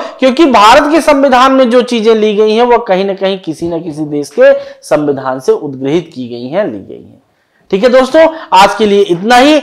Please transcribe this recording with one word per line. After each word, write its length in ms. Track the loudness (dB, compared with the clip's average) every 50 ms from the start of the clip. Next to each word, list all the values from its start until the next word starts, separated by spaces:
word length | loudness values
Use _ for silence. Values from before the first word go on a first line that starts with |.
| -4 -10 -6 -2
क्योंकि 260 | 0 0 2 2 2
भारत 460 | 2 4 4 4 4 4 4 2 2
के 80 | 0 0
संविधान 500 | 2 2 2 2 2 2 2 2 2 2
में 180 | 2 2 2 2
जो 120 | 2 0 0
चीजें 300 | 0 -2 -2 0 0 0
ली 200 | 2 0 0 0
गई 200 | 0 0 0 0
हैं, 80 | 0 2
वो 140 | 2 0 0
कहीं 260 | 0 -2 -2 -2 -2
ना 80 | -4 -4
कहीं 260 | -4 -4 -4 -4 -6
किसी 280 | -8 -10 -10 -8 -8 -6
ना 100 | -6 -8
किसी 280 | -8 -10 -10 -10 -8
देश 240 | -6 -6 -8 -8 -6
के 220 | 0 2 4 4 4 2 -2 -10 -18 -20 -6
संविधान 560 | -4 -4 -2 -2 -2 -4 -4 -6 -8 -8 -4
से 120 | -2 -2
उद्ग्रहित 600 | -2 -2 -4 -8 -10 -8 -6 -4 -4 -4 -4 -8 -12
की 140 | -14 -12 -12
गई 200 | -12 -12 -12 -8
हैं, 180 | -6 -6 -6
ली 140 | -6 -8 -12
गई 240 | -14 -18 -20 -20 -20
हैं। 180 | -20 -20 _ _ _ _ _ _ _ _ _ _ _
ठीक 120 | -2 0 0
है 60 | 2
दोस्तों, 380 | 4 2 2 2 2 2 2 2 0 -4 -6 -2 2
आज 220 | 2 2 2 2
के 100 | 0 -2
लिए 160 | 0 2 0 0
इतना 320 | 0 -2 -4 0 2 2
ही, 260 | 4 4 4 2 0